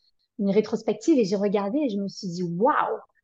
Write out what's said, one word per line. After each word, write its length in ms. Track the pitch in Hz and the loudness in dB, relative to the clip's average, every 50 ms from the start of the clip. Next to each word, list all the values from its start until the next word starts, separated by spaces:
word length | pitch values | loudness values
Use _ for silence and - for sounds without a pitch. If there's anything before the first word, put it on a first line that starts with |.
| _ _ _ _ _ _ _ - | _ _ _ _ _ _ _ -2
une 120 | 202 196 | 0 2
rétrospective 680 | 185 214 214 - 233 220 - - 208 214 - 330 320 254 | 4 2 2 2 -2 -4 -4 -4 -4 0 2 4 4 4
et 60 | 220 | 4
j'ai 100 | 170 208 | 2 2
regardé 440 | 196 202 202 190 208 196 202 220 302 | 0 0 0 0 0 0 -2 -2 -2
et 100 | 302 247 | -2 -2
je 80 | 196 | -2
me 100 | 202 196 | -4 -6
suis 220 | 190 - - - 180 | -6 -8 -10 -10 -8
dit, 140 | 170 180 185 | -6 -6 -4
waouh, 560 | 170 170 175 220 294 294 - 110 101 110 107 - _ _ _ | -4 -2 0 2 2 2 2 0 -2 -4 -6 -10 _ _ _